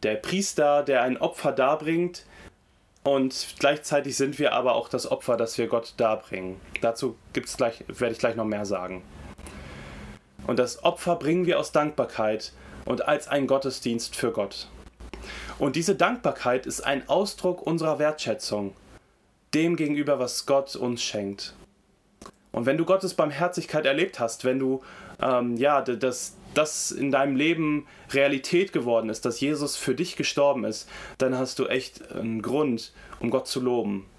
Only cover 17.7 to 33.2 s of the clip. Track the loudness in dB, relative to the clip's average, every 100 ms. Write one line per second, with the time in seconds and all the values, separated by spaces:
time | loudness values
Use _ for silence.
17.7 | 0 0 2 0 0 -2 -4 -2 -2 -4
18.7 | -8 -20 -20 _ _ _ _ _ 0 2
19.7 | 2 0 0 2 2 0 -2 2 2 2
20.7 | -4 -4 -2 -2 -2 -4 -6 -10 -14 -20
21.7 | _ _ _ _ _ -20 _ _ -2 0
22.7 | 0 2 2 2 0 0 2 -2 -2 -2
23.7 | 0 2 2 0 -2 -4 0 0 2 2
24.7 | 0 -4 -20 -18 -2 2 2 2 2 4
25.7 | 4 2 0 0 -2 -8 -12 -4 2 2
26.7 | 0 -4 -2 2 4 4 4 2 2 2
27.7 | 0 -4 -18 -4 2 4 2 2 2 2
28.7 | 0 2 2 2 -2 -2 0 0 0 -2
29.7 | -2 -2 0 -2 -2 -4 4 4 4 -2
30.7 | -4 -10 -16 -16 0 0 2 -2 -2 0
31.7 | 0 -4 -16 -12 -6 -4 -4 -2 0 2
32.7 | 0 -4 -16 -20 -6